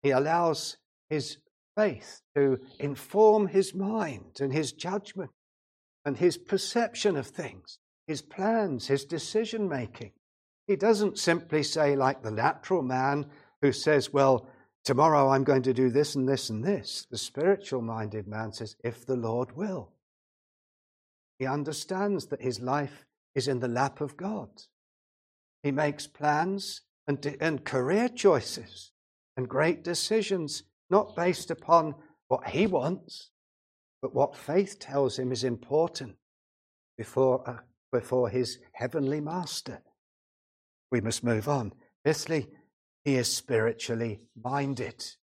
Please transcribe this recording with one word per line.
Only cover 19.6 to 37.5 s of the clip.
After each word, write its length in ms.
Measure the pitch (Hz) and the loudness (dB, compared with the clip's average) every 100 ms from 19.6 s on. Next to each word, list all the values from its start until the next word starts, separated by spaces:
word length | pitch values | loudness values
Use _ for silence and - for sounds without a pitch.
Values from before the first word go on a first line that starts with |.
| 208 185 104 _ _ _ _ _ _ _ _ _ _ _ _ _ _ _ | -6 -6 -10 _ _ _ _ _ _ _ _ _ _ _ _ _ _ _
He 60 | 131 | -4
understands 840 | 143 143 147 - 190 202 190 - | -2 -4 -8 -6 -4 -2 -2 -4
that 140 | 139 | -6
his 180 | 131 117 | -4 -4
life 460 | 123 143 139 - _ _ _ | -2 -2 -4 -10 _ _ _
is 140 | 139 127 | -4 -2
in 120 | 127 | -2
the 80 | 123 | -2
lap 340 | 120 139 - | 0 -2 -2
of 160 | 147 - | -8 -6
God. 320 | 185 214 123 - - _ _ _ _ _ _ _ _ _ | -8 -8 -10 -18 -20 _ _ _ _ _ _ _ _ _
He 80 | 143 | -4
makes 360 | 139 147 143 - | 0 0 -2 -12
plans 760 | _ 147 147 175 196 196 - _ _ - | _ 0 0 0 -4 -8 -12 _ _ -4
and 140 | 143 | -4
de-, 160 | 165 147 | -4 -2
and 260 | 160 151 - | -2 -2 -2
career 440 | 135 127 196 240 | -2 2 2 0
choices 840 | 240 202 147 - - 113 - - _ _ _ _ - | 4 4 4 2 -12 -14 -18 -20 _ _ _ _ -8
and 120 | 123 | -4
great 340 | 131 156 170 | 0 2 0
decisions, 800 | 170 170 - 220 202 190 151 - - _ _ | -4 -4 0 0 0 -2 -4 -8 -14 _ _
not 260 | 196 208 - | 2 2 -2
based 360 | 175 180 - | 0 0 -4
upon 440 | 165 - 165 156 143 - _ _ | -8 4 4 4 -6 -16 _ _
what 200 | 127 - | -2 -2
he 160 | 127 214 | 0 2
wants, 640 | 175 135 185 - - - _ _ _ _ _ _ _ | 2 0 -4 -8 -20 -20 _ _ _ _ _ _ _
but 140 | 131 127 | -6 0
what 200 | 143 - | 0 -2
faith 440 | - 165 196 - | 0 0 0 -4
tells 400 | - 139 131 - | -6 0 0 0
him 120 | 123 | -4
is 120 | 127 | -2
important 720 | - 120 - 151 165 - 127 - _ _ _ _ _ _ _ - | -2 -4 -2 0 0 -4 -14 -16 _ _ _ _ _ _ _ -14
before, 500 | 110 - 131 127 | -6 0 2 2
uh, 120 | 123 | -2